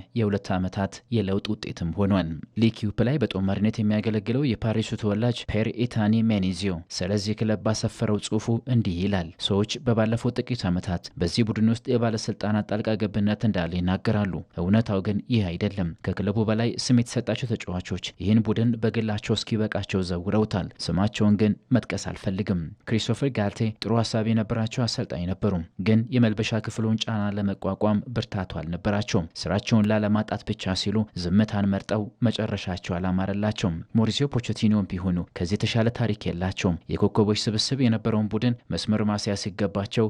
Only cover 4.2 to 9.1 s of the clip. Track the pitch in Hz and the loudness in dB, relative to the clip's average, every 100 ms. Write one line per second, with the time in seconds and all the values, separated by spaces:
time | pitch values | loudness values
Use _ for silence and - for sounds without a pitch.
4.2 | 98 123 147 104 113 107 - 110 104 101 | 0 0 0 0 0 0 -2 -2 0 2
5.2 | 120 117 - 104 113 - 123 110 107 113 | 0 -2 -2 -2 -2 -2 -2 2 2 4
6.2 | 113 104 92 90 98 80 - - 90 104 | 4 2 0 0 -2 -4 -6 -4 -2 0
7.2 | 101 104 110 104 107 110 113 - 110 104 | -2 -2 0 0 0 0 -2 -2 0 0
8.2 | - 107 - 117 127 120 98 85 101 | 0 -2 0 -2 2 2 2 0 0